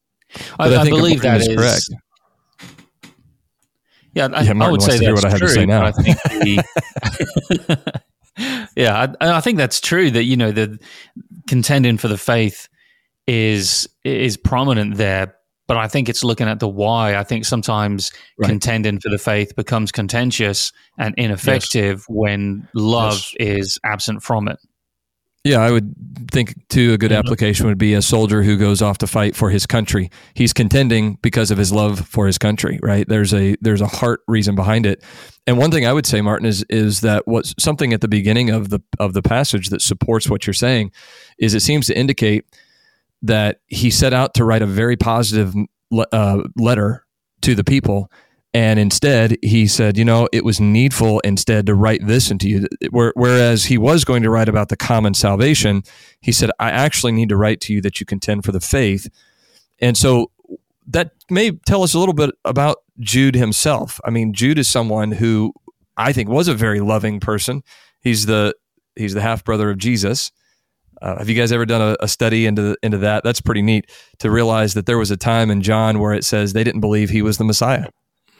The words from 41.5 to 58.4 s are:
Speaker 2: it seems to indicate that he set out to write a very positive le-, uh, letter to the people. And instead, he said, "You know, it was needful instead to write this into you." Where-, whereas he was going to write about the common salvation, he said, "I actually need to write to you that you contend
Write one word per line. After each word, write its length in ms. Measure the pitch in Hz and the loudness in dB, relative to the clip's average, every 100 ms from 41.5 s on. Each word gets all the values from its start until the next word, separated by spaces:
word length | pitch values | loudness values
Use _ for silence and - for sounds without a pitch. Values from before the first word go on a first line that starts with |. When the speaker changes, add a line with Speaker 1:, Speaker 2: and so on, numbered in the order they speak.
Speaker 2:
it 60 | 107 | 0
seems 280 | - 151 - | 0 0 0
to 100 | - | 0
indicate 480 | 135 - 107 107 _ _ _ _ _ _ _ - | 0 0 0 0 _ _ _ _ _ _ _ -8
that 380 | 110 107 104 - - | -2 0 0 -4 -10
he 220 | 87 123 | -2 0
set 240 | - 131 | 2 2
out 200 | 127 135 120 | 2 2 2
to 100 | 113 | 2
write 160 | 110 | 2
a 40 | 104 | 2
very 300 | 95 117 120 | 0 0 0
positive 580 | 117 113 107 107 95 101 104 _ - | 0 0 0 0 0 -2 -6 _ -4
le-, 160 | 113 - | -2 0
uh, 300 | 110 101 98 - - | 0 2 0 -2 -2
letter 500 | 113 113 104 120 _ _ _ - | 0 2 0 -4 _ _ _ -4
to 120 | - | 0
the 120 | 123 - | 2 2
people. 440 | 139 - 101 95 _ _ _ _ 120 | 0 0 -2 -6 _ _ _ _ 0
And 220 | 110 107 | 2 4
instead, 580 | 101 - 147 120 113 110 | 2 2 2 4 2 0
he 240 | 107 113 104 | 2 4 4
said, 320 | - 107 101 | 2 2 2
"You 80 | 117 | 4
know, 240 | 113 117 | 4 2
it 140 | 113 117 | 0 0
was 140 | 101 | 2
needful 600 | 104 110 131 - 113 107 | 2 4 2 2 0 2
instead 440 | 101 98 - 107 98 | 0 0 0 0 2
to 80 | |
write 320 | 98 110 110 104 | 2 2 2 0
this 240 | 127 117 | 0 0
into 180 | 98 98 | -2 0
you." 200 | 98 101 - - | 0 -2 -6 -2
Where-, 200 | 120 117 - | 0 2 2
whereas 500 | 123 123 120 110 95 | 2 4 4 2 2
he 140 | 120 | 2
was 260 | 123 165 135 | 4 2 2
going 160 | 123 | 2
to 80 | 113 | 2
write 180 | 113 110 | 2 2
about 220 | 107 101 | 0 -2
the 80 | - | -4
common 380 | - 113 104 95 | 0 2 2 2
salvation, 640 | 101 98 139 151 104 98 - - - _ | 0 2 2 2 2 0 -4 -20 -20 _
he 100 | - | -2
said, 200 | - 110 - | 0 0 -2
"I 100 | 113 | -2
actually 440 | 113 147 - 120 | 0 0 0 0
need 160 | 113 110 | 0 2
to 60 | 98 | 2
write 260 | 107 107 | 2 0
to 120 | - | -2
you 80 | 104 | -2
that 180 | 95 - | -2 -6
you 60 | 101 | -8
contend 380 | 98 - 101 | -6 -4 -2